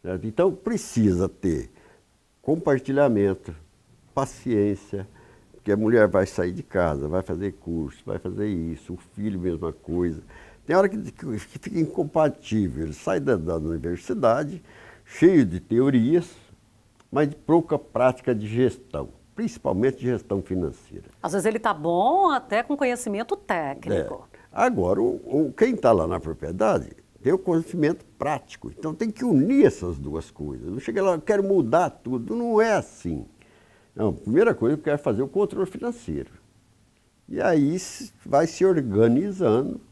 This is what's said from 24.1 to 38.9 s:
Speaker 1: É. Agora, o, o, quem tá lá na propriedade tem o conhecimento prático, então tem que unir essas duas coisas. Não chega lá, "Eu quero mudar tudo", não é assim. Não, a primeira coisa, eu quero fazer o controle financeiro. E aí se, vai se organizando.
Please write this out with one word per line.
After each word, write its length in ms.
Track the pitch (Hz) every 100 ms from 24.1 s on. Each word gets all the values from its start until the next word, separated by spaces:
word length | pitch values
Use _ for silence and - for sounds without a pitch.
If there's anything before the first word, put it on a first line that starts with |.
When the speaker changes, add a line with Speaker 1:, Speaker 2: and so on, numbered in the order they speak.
| - -
Speaker 1:
É. 40 | - -
Agora, 480 | - 254 190 90 135
o, 460 | 113 - 113 135 147
o, 60 |
quem 220 | - 240
tá 160 | 233 120
lá 160 | 104 80
na 120 | 87
propriedade 720 | 80 78 76 92 220 151 62 - _ _
tem 120 | 127
o 40 | 185
conhecimento 680 | 185 165 165 156 147 - - _
prático, 540 | 143 143 - - -
então 220 | - 160
tem 180 | 156 226
que 140 | 214
unir 400 | 247 147 170 277
essas 320 | 170 - 87 73
duas 340 | 69 78 -
coisas. 360 | - 76 64 82
Não 80 | 113
chega 240 | - 196
lá, 100 | 190
"Eu 80 | 165
quero 220 | - 208
mudar 460 | 196 196 113 160 170
tudo", 460 | - 123 127 123
não 260 | 226 240 214
é 120 | 226
assim. 520 | 196 - - 85 73 - _ - _ _ _ _
Não, 140 | - 107
a 40 |
primeira 400 | - - 139 180
coisa, 220 | 117 117
eu 60 | 151
quero 180 | 156 147
fazer 240 | 143 104
o 40 | 135
controle 420 | 190 202 - 185
financeiro. 640 | - 240 240 - 73 - - _ _ _ _ _ _ _ _ -
E 140 | -
aí 380 | - 160 143 180
se, 340 | - - 247 _
vai 200 | - 139 160
se 160 | -
organizando. 1160 | 190 170 127